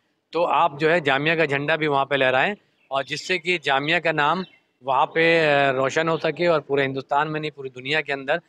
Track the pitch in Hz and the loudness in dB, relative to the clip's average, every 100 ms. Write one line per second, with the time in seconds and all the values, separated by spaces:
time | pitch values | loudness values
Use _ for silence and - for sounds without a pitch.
0 | _ _ - 160 - 143 165 143 156 175 | _ _ -8 -2 0 2 2 2 0 2
1 | 139 135 151 165 151 139 147 160 151 139 | 2 0 0 0 0 -2 -2 -2 0 0
2 | 135 139 131 127 175 208 _ _ - 135 | 0 0 2 2 0 -4 _ _ -8 -6
3 | 131 147 - 185 165 175 143 139 147 175 | -4 -8 -4 -4 -2 -2 0 0 0 0
4 | 165 156 147 180 180 _ _ _ 127 131 | 0 0 0 0 -4 _ _ _ -2 0
5 | 160 165 165 165 151 143 139 131 135 156 | 2 2 2 4 4 2 2 0 0 0
6 | 165 151 160 147 175 156 143 139 135 135 | 0 0 -2 0 0 0 0 0 0 -2
7 | - 143 156 151 151 143 135 127 131 151 | -2 -2 -2 -4 -8 -10 -14 -10 -4 -4
8 | 147 139 135 165 | -4 -6 -4 -4